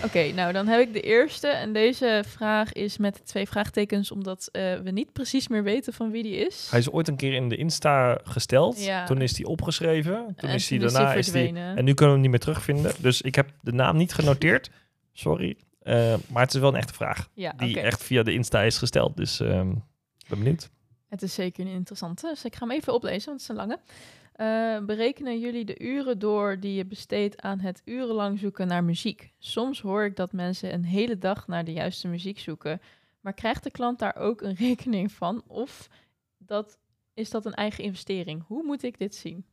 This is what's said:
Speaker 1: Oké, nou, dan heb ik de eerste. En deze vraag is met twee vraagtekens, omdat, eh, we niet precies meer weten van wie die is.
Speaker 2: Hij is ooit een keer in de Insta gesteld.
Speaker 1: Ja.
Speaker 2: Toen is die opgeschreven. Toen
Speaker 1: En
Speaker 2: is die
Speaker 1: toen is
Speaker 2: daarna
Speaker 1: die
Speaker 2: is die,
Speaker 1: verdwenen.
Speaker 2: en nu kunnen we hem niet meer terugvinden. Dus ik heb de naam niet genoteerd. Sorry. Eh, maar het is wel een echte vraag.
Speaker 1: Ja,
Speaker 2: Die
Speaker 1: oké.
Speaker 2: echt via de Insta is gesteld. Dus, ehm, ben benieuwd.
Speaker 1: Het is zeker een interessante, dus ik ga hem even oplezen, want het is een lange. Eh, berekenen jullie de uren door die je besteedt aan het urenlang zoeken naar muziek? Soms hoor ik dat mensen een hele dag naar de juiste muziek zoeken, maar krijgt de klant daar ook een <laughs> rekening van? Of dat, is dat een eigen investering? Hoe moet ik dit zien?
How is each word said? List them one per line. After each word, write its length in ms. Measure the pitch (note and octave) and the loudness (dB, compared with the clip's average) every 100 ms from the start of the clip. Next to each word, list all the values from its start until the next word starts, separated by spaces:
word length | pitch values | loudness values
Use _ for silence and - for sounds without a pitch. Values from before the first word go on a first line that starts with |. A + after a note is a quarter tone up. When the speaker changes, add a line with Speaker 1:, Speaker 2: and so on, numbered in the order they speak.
| A3+ | 0
Speaker 1:
Oké, 260 | F#3 D3 | 2 2
nou, 220 | F3 F3 | 2 0
dan 140 | F#3+ G#3 | 2 4
heb 120 | A#3 | 6
ik 140 | B3 | 4
de 80 | G#3+ | 2
eerste. 460 | - A3+ D4+ - D4 | 4 6 6 2 -2
En 260 | C#4 G#3+ | 0 0
deze 500 | G#3+ A3 B3+ B3 G#3+ G3+ | 4 4 4 2 2 0
vraag 460 | - G#3+ G#3+ G#3+ | -4 0 2 0
is 240 | - G#3 - | -2 -6 0
met 280 | G3+ G3 - | -2 -2 -6
twee 220 | G3+ G3+ | -4 -2
vraagtekens, 640 | G#3 G3+ - G#3 G3+ G3+ | -2 0 0 0 0 -2
omdat, 380 | G3+ F#3+ F#3 - | -4 -6 -8 -8
eh, 240 | F#3 F#3+ F3+ | -4 -2 -2
we 120 | F#3 | -2
niet 220 | F#3+ D4 | -4 -4
precies 340 | - C4 C4+ - | -6 -2 -2 0
meer 160 | A3 | 0
weten 300 | G3+ A3+ C4+ | 2 0 -2
van 180 | - A3+ | -4 -4
wie 120 | A3 | -4
die 120 | A3 F#3+ | -4 -2
is. 320 | E4+ - - | -2 -4 0
Speaker 2:
Hij 100 | A#2+ | 2
is 100 | A#2+ | 2
ooit 180 | D#3 D#3+ | 0 0
een 80 | C#3 | 0
keer 180 | C3+ | 0
in 160 | C3 B2+ | 0 0
de 60 | A#2 | 0
Insta 640 | E3 D#3 D#3 C#3+ B2 A#2+ | 0 2 4 6 6 2
gesteld. 600 | - - - B2+ F3 A#3 | -2 -4 4 6 6 2
Speaker 1:
Ja. 220 | G3 F#3+ F3+ | -2 -2 0
Speaker 2:
Toen 160 | C3+ | 2
is 120 | B2+ | 2
die 140 | - - | 0 -4
opgeschreven. 760 | E3 A2+ D#3+ E3 D#3+ D#3 G#3 A#3 F#3 | -4 -2 0 2 2 2 -2 -4 -6
Toen 140 | D3 | -2
Speaker 1:
En 60 | - | -2
Speaker 2:
is 120 | - | 0
die 100 | - | 2
Speaker 1:
toen 100 | - | 4
is 60 | |
Speaker 2:
daarna 160 | - - | 6 6
Speaker 1:
die 80 | - | 4
Speaker 2:
is 60 | F#3 | 2
die, 80 | |
Speaker 1:
verdwenen. 440 | F3 - E3+ F3 F#3+ | 2 0 -2 -6 2
Speaker 2:
en 80 | C3 | 4
nu 80 | |
kunnen 120 | C#3 D3 | 8 8
we 60 | |
hem 100 | C#3 | 8
niet 80 | C3+ | 6
meer 100 | B2 | 4
terugvinden. 540 | - - - C#3+ D#3+ - | 2 -4 0 0 0 2
Dus 200 | B2+ B2 | 2 2
ik 140 | - C3 | 2 2
heb 140 | C3+ - | 0 -2
de 100 | - | -4
naam 260 | A#2+ - D#3+ | 2 4 4
niet 160 | F3 | 4
genoteerd. 560 | - D3 C#3 D#3 A#3 - - _ _ _ | 4 4 6 6 4 0 -20 _ _ _
Sorry. 440 | - - E2 - - _ _ | -6 -2 0 -2 -6 _ _
Eh, 340 | - A#2 A#2 A2 - | 0 2 4 0 -2
maar 160 | A#2+ | 0
het 100 | C3 | 2
is 60 | C#3 | 4
wel 100 | C#3 | 2
een 60 | B2+ | 2
echte 180 | - | -2
vraag. 360 | - - - - | -6 -6 -4 -8
Speaker 1:
Ja, 200 | - F3 B2 | -8 -10 -4
Speaker 2:
Die 120 | B2 | -2
Speaker 1:
oké. 100 | F3+ | 0
Speaker 2:
echt 240 | A#2 A2+ | 0 -2
via 200 | - B2+ | 2 2
de 100 | A2 | 4
Insta 280 | G2 A#2+ A2 | 2 2 2
is 160 | G#2+ - | 4 2
gesteld. 400 | B2 C3 - - | 0 2 2 0
Dus, 220 | - - | -4 -2
ehm, 280 | A2+ F#2 F#2 G#2+ - _ _ _ - | 0 2 0 -2 -6 _ _ _ -8
ben 100 | G2+ | -2
benieuwd. 320 | A2+ D#3+ - _ _ _ _ | 0 0 -4 _ _ _ _
Speaker 1:
Het 120 | G3 | -10
is 120 | G3 | -8
zeker 320 | - F3+ F3+ F#3 | -4 -6 -6 -8
een 60 | |
interessante, 560 | F#3 F#3 G3+ E3+ F3 E4 | -6 -8 -8 -10 -8 -8
dus 180 | D4 A#3+ | -8 -10
ik 100 | - | -8
ga 120 | A#3 | -6
hem 80 | C#4 | -4
even 180 | - | 0
oplezen, 320 | A#3+ - F#3 B3+ | -2 0 -6 -6
want 120 | C#4 | -12
het 0 | |
is 60 | - | -10
een 80 | G#3+ G3 | -8 -6
lange. 120 | C#4 _ - - - _ | -8 _ -20 -20 -20 _
Eh, 520 | _ A3 A3 A3+ G#3+ G3+ | _ -2 0 0 -2 -4
berekenen 540 | G#3+ A#3 C#4+ C4+ A#3 | 0 0 0 -6 -4
jullie 260 | A#3+ A#3+ G#3+ | -4 -6 -8
de 140 | - | -8
uren 400 | A#3 C#4 C4 A3 | -4 -4 -2 -2
door 400 | G#3 G#3 G3+ F#3+ | 0 2 0 -2
die 140 | G3+ | -4
je 120 | G3 F#3+ | -4 -6
besteedt 560 | G3+ - G#3 G#3 G#3 | -10 -6 -2 -2 -2
aan 180 | G3 G3 | -6 -4
het 220 | F#3 F3+ - | -6 -8 -8
urenlang 540 | A#3+ B3 A3 G3+ G3+ | -6 -4 -2 -2 -2
zoeken 280 | G3+ G3 F#3 | -4 -4 -2
naar 160 | F3 | 2
muziek? 480 | F3 E3+ A3 - - _ | 2 0 -2 -6 -16 _
Soms 420 | - - B3+ B3+ | -8 -4 -2 -4
hoor 220 | G3+ G3 G#3 | -4 -2 -2
ik 100 | G3 | -2
dat 160 | F3+ | -6
mensen 400 | F#3 F3+ F#3 F#3 | -4 -4 -4 -4
een 100 | F3 F3 | -4 -2
hele 320 | F#3+ A#3+ G#3 | 0 0 0
dag 300 | F#3 G3+ - | -2 -4 -4
naar 180 | E3+ E3 | -6 -4
de 80 | |
juiste 340 | D#3+ - F#3 F#3 | -4 -4 -4 -6
muziek 320 | E3+ F#3 G3+ | -6 -8 -10
zoeken, 420 | - D#3 D3+ E3 _ _ _ _ | -10 -8 -6 -8 _ _ _ _
maar 120 | G3 | -12
krijgt 300 | G3 A3+ C#4 | -6 -4 -4
de 80 | C#4+ | -6
klant 280 | - A#3+ A#3+ | -4 -4 -2
daar 160 | G#3 - | -4 -2
ook 260 | G3+ A3+ | -4 -2
een 140 | G3 F#3 | -6 -2
<laughs> 60 | B3 | 0
rekening 420 | B3 B3+ G#3 G3 | 0 0 0 -2
van? 320 | - F3 A3+ - | -4 -4 -4 -8
Of 400 | - C4+ - - _ _ _ _ _ | -8 -8 -10 -20 _ _ _ _ _
dat, 400 | F#3 G#3 G#3 _ _ _ _ | -6 -6 -6 _ _ _ _
is 160 | - A3 | -10 -6
dat 160 | A3+ G#3+ | -6 -6
een 80 | |
eigen 300 | - G#3+ G#3 | -4 -4 -4
investering? 600 | G3+ F#3 - F#3+ E3+ D#3 E3 | -8 -8 -6 -6 -4 -8 -8
Hoe 160 | A#3 | -8
moet 200 | D#4+ C#4+ | -6 -4
ik 140 | B3 - | -6 -6
dit 180 | G3 - | -8 -8
zien? 300 | E3+ E3+ - | -14 -14 -18